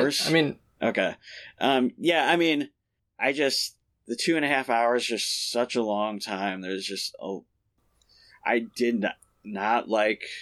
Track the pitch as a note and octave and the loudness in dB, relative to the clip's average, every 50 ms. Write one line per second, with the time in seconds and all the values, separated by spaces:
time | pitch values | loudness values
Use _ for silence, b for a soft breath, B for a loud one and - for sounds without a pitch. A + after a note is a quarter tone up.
0 | - C#3+ C#3+ - - - D#3+ E3 D3+ C#3+ - - _ _ _ _ - A2+ G#2 G#2+ | 6 4 2 0 0 4 4 4 4 2 -2 -8 _ _ _ _ -2 0 2 2
1 | F#2+ E2+ - B B B B B B B B B - C3+ C3+ C3 B2 A#2 - - | 0 0 -2 B B B B B B B B B 0 2 4 2 2 0 -2 0
2 | - E3 E3+ D#3 C3+ C3 F3 E3+ E3 E3 D3+ D3 C#3 - _ _ _ _ _ _ | 2 2 4 4 4 4 4 4 4 2 2 0 -2 -6 _ _ _ _ _ _
3 | _ _ _ - A2 C3+ C#3 D3 C#3+ C3+ - - - - - _ _ _ _ _ | _ _ _ -2 -2 -2 0 2 0 0 0 0 -4 -6 -10 _ _ _ _ _
4 | _ - A#2+ - - E3+ E3 D#3 D3 C#3+ C#3+ C3+ B2+ - A#2+ A#2 A#2 A#2 B2 A#2+ | _ -10 -6 -4 0 0 0 0 2 0 0 0 0 0 2 2 4 4 2 2
5 | A2+ - A#2 G#2 - - - - - - - A#2 B2 - - B2 A2+ G#2+ G2+ G#2 | 0 -2 -2 -4 -2 -4 -4 -4 -6 -2 -2 -2 -2 0 -2 -2 0 0 0 -2
6 | G#2+ G#2+ G#2+ G2 - A2 G2+ F#2+ G2 G2+ F#2 F#2 F#2 F#2 F#2+ G2 G2 - G2 F#2+ | -2 -4 -4 -8 -8 -6 -4 -4 -2 -4 -4 -6 -6 -6 -6 -6 -6 -8 -8 -8
7 | - - - - - F#2+ G2 F2 - _ _ _ _ _ _ _ _ _ _ _ | -8 -8 -10 -10 -8 -8 -8 -8 -12 _ _ _ _ _ _ _ _ _ _ _
8 | b b b b b b b b - - A#2+ A#2+ A#2 A2 - - B2 A#2+ A#2+ G#2 | b b b b b b b b -2 0 0 0 0 -4 -2 0 0 2 2 2
9 | G#2 G2+ - - _ _ _ _ _ G#2 G#2 G2 G2+ G#2+ A#2 A#2 - - A2 G#2+ | 0 -2 -4 -6 _ _ _ _ _ -10 -6 -4 0 0 0 0 0 0 2 2
10 | G#2+ G#2+ G#2+ - - - - - | 2 2 0 -2 -6 -12 -14 -14